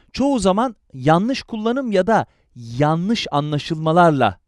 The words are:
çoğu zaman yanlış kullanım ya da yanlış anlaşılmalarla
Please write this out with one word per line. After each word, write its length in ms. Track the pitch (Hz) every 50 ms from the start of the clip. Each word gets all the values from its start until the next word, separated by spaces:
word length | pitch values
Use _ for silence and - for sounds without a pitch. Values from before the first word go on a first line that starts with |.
| _ _ -
çoğu 260 | - 254 285 277 240
zaman 360 | 180 190 185 208 247 269 214 - _ _ -
yanlış 500 | 135 123 151 160 170 208 240 269 - -
kullanım 480 | - 240 214 214 226 240 277 269 233
ya 160 | 202 185 185 196
da 180 | 226 185 110 - _ _ _ _ _
yanlış 720 | 123 120 117 117 123 147 151 160 165 175 202 233 - - -
anlaşılmalarla 1080 | 147 143 147 151 151 143 - - 170 156 156 160 160 180 175 165 151 135 120 104 90 - _